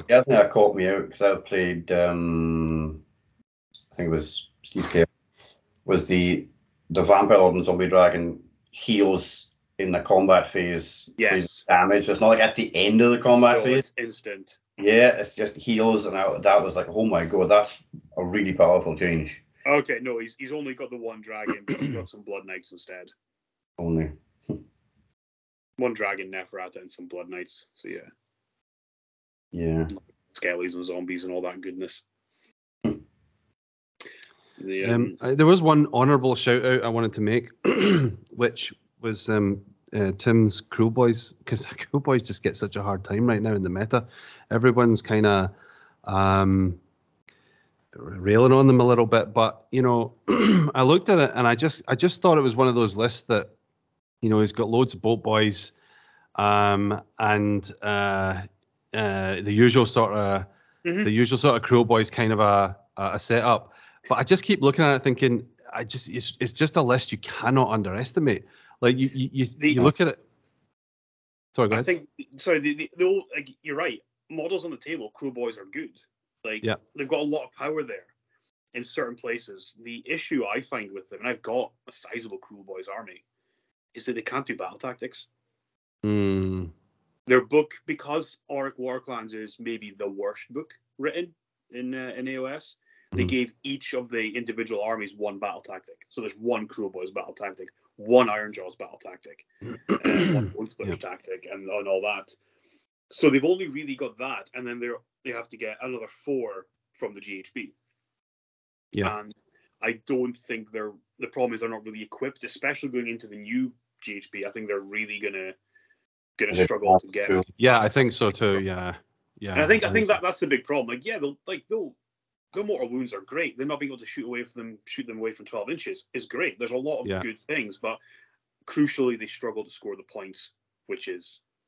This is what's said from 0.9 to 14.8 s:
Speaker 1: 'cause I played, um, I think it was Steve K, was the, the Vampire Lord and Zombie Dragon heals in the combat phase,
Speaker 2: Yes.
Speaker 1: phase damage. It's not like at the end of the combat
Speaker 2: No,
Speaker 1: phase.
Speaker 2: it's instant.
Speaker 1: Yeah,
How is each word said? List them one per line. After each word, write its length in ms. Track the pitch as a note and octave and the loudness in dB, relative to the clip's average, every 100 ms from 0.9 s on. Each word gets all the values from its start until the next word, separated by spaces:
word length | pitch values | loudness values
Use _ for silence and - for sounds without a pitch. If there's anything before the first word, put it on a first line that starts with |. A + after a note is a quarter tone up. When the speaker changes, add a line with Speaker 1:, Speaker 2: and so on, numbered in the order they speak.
| G2 - | 0 -4
Speaker 1:
'cause 120 | - | 0
I 120 | G2+ | 2
played, 560 | F#2+ - G2 F2+ E2+ E2+ | 2 -2 -2 -2 -2 -2
um, 1120 | F2+ F2 F2 E2+ E2 E2 E2 D#2+ D#2+ D#2 D#2 - _ _ _ _ _ _ - _ | 0 2 0 -2 -2 0 0 0 -2 -4 -8 -16 _ _ _ _ _ _ -20 _
I 20 | - | -8
think 100 | E2+ | -2
it 40 | D#2+ | -2
was 340 | - - - _ | -4 -10 -14 _
Steve 260 | - F#2+ E2+ | -12 -8 0
K, 120 | F2 E2 _ _ _ - _ _ _ | 2 2 _ _ _ -20 _ _ _
was 220 | - F#2 - | 0 0 2
the, 400 | F2+ F2 E2+ - _ _ _ - | 2 4 0 -4 _ _ _ -4
the 120 | F2 | 0
Vampire 360 | F2+ G2 G2+ G2+ | 6 6 8 8
Lord 180 | F#2 F2+ | 8 4
and 80 | |
Zombie 240 | F2+ F2+ F2+ | 0 0 4
Dragon 520 | F#2 F2+ F2 E2+ E2 - _ _ | 6 6 4 -4 -8 -16 _ _
heals 760 | - - G#2 G2 F#2 - - - _ _ - | -10 -2 2 4 2 -4 -12 -18 _ _ -8
in 100 | F#2+ | -4
the 100 | F2 | -2
combat 440 | - F#2+ F#2+ F2+ F2 | 4 6 8 8 6
phase, 640 | G2 F2+ E2+ - - - - | -2 -2 -4 -6 -12 -14 -2
Speaker 2:
Yes. 120 | A2 | 0
Speaker 1:
phase 320 | F#2+ F2 - - | 0 -2 -8 2
damage. 420 | F2+ F#2 G2+ G2+ | 4 6 4 2
It's 120 | F#2 | 4
not 80 | A2 | 6
like 100 | A2+ | 6
at 160 | A2 | 4
the 160 | - - E2+ | 2 -2 2
end 240 | G2 A2+ | 4 6
of 100 | A#2+ | 6
the 80 | A#2+ | 4
combat 380 | B2 A#2+ B2 A#2+ | 6 8 8 6
Speaker 2:
No, 60 | |
Speaker 1:
phase. 140 | B2+ C3 | 4 0
Speaker 2:
it's 140 | C3 - | 0 -6
instant. 600 | A#2 G#2 A2 G2 F#2+ _ _ | -10 -10 -14 -14 -16 _ _
Speaker 1:
Yeah, 380 | - | 0